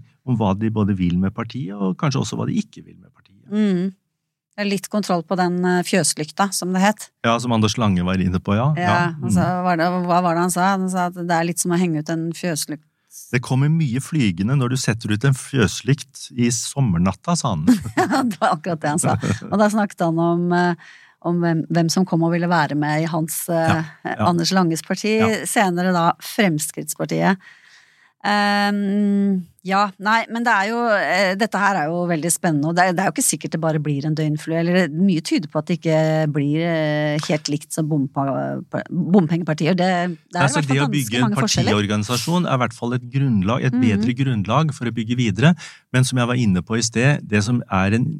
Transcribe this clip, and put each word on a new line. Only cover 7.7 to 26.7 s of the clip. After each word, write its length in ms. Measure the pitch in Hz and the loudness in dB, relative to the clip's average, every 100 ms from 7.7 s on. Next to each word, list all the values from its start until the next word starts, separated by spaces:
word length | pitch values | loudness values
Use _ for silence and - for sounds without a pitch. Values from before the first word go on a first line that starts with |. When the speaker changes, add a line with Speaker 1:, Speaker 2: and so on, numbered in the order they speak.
| 117 | 2
Speaker 1:
Lange 240 | 110 90 | 2 2
var 120 | 90 95 | 2 0
inne 220 | 92 90 | 0 0
på, 160 | - 101 | 0 0
ja. 180 | 139 156 | 0 0
Speaker 2:
Ja, 40 | |
Speaker 1:
Ja. 320 | 175 180 175 160 | 2 2 0 -2
Speaker 2:
og 80 | 180 | 0
så 140 | 185 170 | 2 2
Speaker 1:
Mm. 180 | 180 | 0
Speaker 2:
var 140 | 180 170 | 0 2
det, 80 | 175 180 175 | 2 0 2
hva 140 | 175 | 2
var 100 | 180 | 2
det 80 | 165 | 2
han 80 | 180 | 0
sa? 100 | 175 185 196 | 2 2 2
Han 120 | 185 | -2
sa 160 | 185 175 | -2 -4
at 60 | |
det 160 | 180 175 | -4 -2
er 120 | 165 | 0
litt 160 | 170 170 | 0 -2
som 120 | 175 | 0
å 60 | 175 | 0
henge 220 | 180 156 | 2 -2
ut 100 | 151 | -4
en 220 | 165 165 | -4 -4
fjøslykt. 480 | 165 180 156 - 151 _ _ _ - - | -6 -6 -4 -6 -10 _ _ _ -20 -6
Speaker 1:
Det 100 | 123 | -6
kommer 280 | 123 131 147 | -2 0 2
mye 300 | 165 147 123 | 2 0 -2
flygende 560 | - 160 110 85 101 139 | -4 0 0 0 0 0
når 120 | 123 | 0
du 40 | 131 | -2
setter 340 | - 110 104 | -2 -4 -2
ut 120 | 107 | 0
en 100 | 139 | 0
fjøslykt 960 | 131 - 135 95 - - 143 - - - 127 | 0 -2 2 2 0 -2 -2 -2 -18 -12 0
i 120 | 120 | 0
sommernatta, 840 | 117 - 139 127 85 92 - - 170 | 0 -4 0 0 2 2 0 -2 -2
sa 180 | 123 82 | -2 0
han. 100 | 180 | 4
Speaker 2:
<laughs> 320 | 220 107 - | 2 2 -2
Ja, 260 | 359 277 | 0 0
det 140 | 254 196 | 0 0
var 160 | 214 160 | -2 -2
akkurat 240 | 190 160 | -4 -4
det 80 | 147 | -2
han 100 | 151 | 0
sa. 160 | 160 - - - - | 0 0 -2 -4 -2
Og 60 | 196 | 2
da 120 | 208 | 2
snakket 300 | 214 202 - | 2 -2 -2
han 160 | 170 165 | -2 2
om, 320 | 170 170 175 | 2 2 2
eh, 220 | 175 175 170 - - - _ | 2 2 -2 -8 -20 -20 _
om 180 | 170 175 | -4 0
hvem, 260 | 170 160 - | 0 0 0
hvem 220 | 170 165 | 0 2
som 140 | 190 180 | 2 0
kom 180 | 165 | 2
og 80 | 165 | 2
ville 140 | 170 175 | 0 0
være 280 | 175 143 143 | 2 0 0
med 280 | 147 151 | 0 0
i 20 | 160 | 0
hans, 420 | 165 160 - - | -2 -4 -6 -4
eh, 60 | 170 | 0
Speaker 1:
Ja, 280 | 165 165 160 - - | 2 0 -2 -10 -10
ja. 100 | - 107 | -2 0
Speaker 2:
Anders 240 | 170 165 | 0 2
Langes 300 | 190 170 160 | 2 2 0
parti, 360 | - 190 208 220 | -4 -4 0 2
Speaker 1:
Ja. 260 | 220 208 160 | 2 0 -2
Speaker 2:
senere 460 | 247 190 175 185 | 0 2 2 0
da 200 | 180 170 - | 2 2 0
Fremskrittspartiet. 1160 | - - 202 151 - | -4 0 2 2 -4